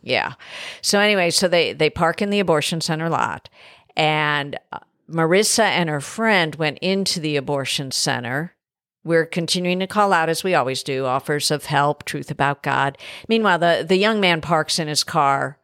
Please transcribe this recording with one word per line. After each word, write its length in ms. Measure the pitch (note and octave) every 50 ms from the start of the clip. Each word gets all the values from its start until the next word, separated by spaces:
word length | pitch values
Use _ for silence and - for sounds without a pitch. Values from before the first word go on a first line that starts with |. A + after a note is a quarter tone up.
yeah. 320 | - A2+ B2+ A2 - - - _ - - - - - - - -
So 180 | - - - G3+
anyway, 300 | G#3 G#3 G#3 F#3+ F3 F3
so 180 | D#3+ - G3
they, 260 | F3 E3+ F3 D#3 G#2 F#2+
they 160 | C#3+ D#3 D3+
park 300 | - - F3 E3 E3+ -
in 100 | G#3+ G3+
the 80 | G3+ G3+
abortion 420 | G3 F3 E3 D3 D3 - F3 E3
center 260 | - - D#3+ D#3 E3 E3
lot, 400 | D#3+ B2+ - A2 E2 - _ - _ - - - - _ _ _ _
and, 600 | - D#3 D3+ D#3 D3+ D3+ D3 D3 D3 C#3+ C#3+ - - _ _ -
uh, 60 | - _ _ _ _ _ -
Marissa 540 | D#3 E3 E3 D#3+ F3 G3 A3 A3 - - A3
and 240 | G3 C3 E3 F3 D#3+
her 120 | D3+ C#3+
friend 540 | C#3 - - - A3+ A3+ G#3+ F#3 E3 D#3+ C#3+
went 240 | D3 E3 D3+ C3+ -
into 400 | - F3+ F#3+ G3 F#3+ - - F3+
the 160 | D#3 D#3 D3
abortion 560 | C#3+ C3 B2 D3 C#3 C3 - - - C#3+ C3
center. 640 | B2 - - D3+ B2+ B2 B2 A#2 B2+ C#3+ E3 F3 _ _ _ _ _ _ _ _ _ _ _
We're 220 | D#3 E3 E3 D#3+
continuing 540 | E3 - F3+ E3+ D#3+ - F#3 F3+ F3+ F3+ F#3
to 80 | F#3+
call 260 | F#3+ - G#3 G#3 G3+ F#3+
out, 160 | E3 D#3+ D#3+
as 140 | E3 D#3+ -
we 100 | F#3+ F3+
always 280 | D#3 B2+ B2+ C3 B2+ -
do, 220 | - C#3 C3 C3+
offers 460 | C3 B2+ C3+ - - D3+ D3 C#3 -
of 140 | D#3 C#3+ -
help, 400 | - D3+ C#3+ C#3+ D3 D3 _ -
truth 240 | - - D3 B2+ -
about 320 | C#3+ - C#3 C#3 C#3+ _ -
God. 340 | C#3+ C3+ C3 C3+ C#3 C#3 - - - - - -
Meanwhile, 320 | - A3+ A3+ A3 G3+ F3+ E3
the, 260 | E3+ E3+ E3 - -
the 100 | E3 F#3+
young 220 | F#3+ G3+ A3 A3+ G#3+
man 200 | G3 F3+ E3+ D#3+
parks 360 | D3 D3 F3 D#3 D#3 - - -
in 80 | E3
his 160 | D3+ D3+ - -
car. 540 | - - E3 C#3+ C#3 C#3 C#3 C#3 C3 C#3 _